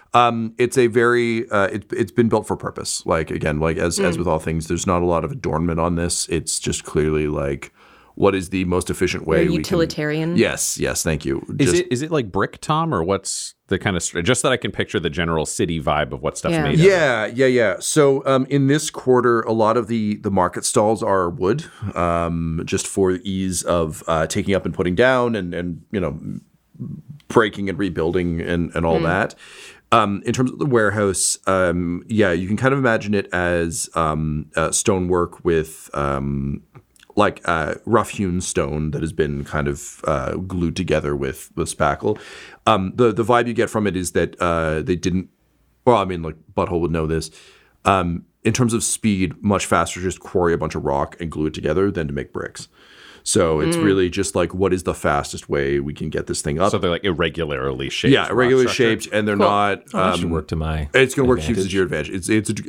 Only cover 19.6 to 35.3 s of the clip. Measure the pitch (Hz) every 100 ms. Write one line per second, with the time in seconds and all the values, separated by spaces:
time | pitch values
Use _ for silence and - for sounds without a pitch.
19.6 | 107 117 101 117 107 104 101 98 90 110
20.6 | - 120 107 104 98 95 87 82 92 147
21.6 | - - 101 82 87 85 85 85 82 82
22.6 | - 95 - 101 95 92 98 95 95 87
23.6 | - 87 80 - - 80 80 104 92 92
24.6 | 87 80 90 90 127 127 120 107 87 85
25.6 | 87 80 - 101 80 78 50 50 _ _
26.6 | _ - 127 - - - - 123 107 101
27.6 | 98 85 98 80 80 92 87 82 85 85
28.6 | 82 82 82 82 82 95 - - - -
29.6 | - - - 117 101 98 120 120 127 -
30.6 | 143 120 104 104 101 90 - - 98 95
31.6 | 90 87 87 87 - 107 98 87 92 107
32.6 | 131 139 127 113 104 101 - 90 87 87
33.6 | 85 - - 82 78 78 78 76 - 82
34.6 | 80 - - 95 90 90 87